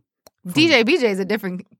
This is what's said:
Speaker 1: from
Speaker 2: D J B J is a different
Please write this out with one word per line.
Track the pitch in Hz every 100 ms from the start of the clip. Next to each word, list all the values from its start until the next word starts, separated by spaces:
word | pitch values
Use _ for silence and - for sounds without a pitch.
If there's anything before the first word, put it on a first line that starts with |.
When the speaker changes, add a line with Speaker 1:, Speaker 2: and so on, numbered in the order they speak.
| _ _ _ _
Speaker 1:
from | 180
Speaker 2:
D | 226 330
J | 269
B | 233 339
J | 233
is | 190
a | 190
different | 214 185 180 -